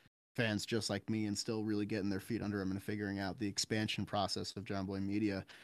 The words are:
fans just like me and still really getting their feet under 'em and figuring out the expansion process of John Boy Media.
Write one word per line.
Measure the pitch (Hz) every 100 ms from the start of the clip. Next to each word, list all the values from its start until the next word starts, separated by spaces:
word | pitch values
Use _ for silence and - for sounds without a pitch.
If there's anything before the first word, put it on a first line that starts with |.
| - _ _ -
fans | 117 104 -
just | 117 101
like | 101 -
me | 110 107
and | 104
still | - 110
really | 107 104 104
getting | 110 95
their | 95
feet | - 113
under | 98 104
'em | 95
and | 95
figuring | - 104 104 98
out | 98 90
the | 104
expansion | 98 - 110 107 -
process | 101 101 95 - 95 -
of | 98
John | 101 95
Boy | 98
Media. | 98 101 107 98 - -